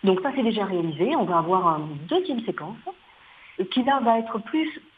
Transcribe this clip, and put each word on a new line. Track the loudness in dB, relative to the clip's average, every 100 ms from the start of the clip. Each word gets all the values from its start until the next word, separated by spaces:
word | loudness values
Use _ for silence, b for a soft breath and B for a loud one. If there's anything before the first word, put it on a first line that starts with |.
Donc | 4 2
ça, | 0 0
c'est |
déjà | 0 0 -2
réalisé. | -2 -2 0 0 2
On | 2
va | 2
avoir | 2 2 2 0
une | -4 -10 -2
deuxième | -2 0 -4 -4
séquence, | -8 -8 -12 -14 -16 B B B B B B
euh, | -2
qui | 0
là | 2 2
va | 4 2
être | 0 -6
plus | -2 -2 -2 -6 _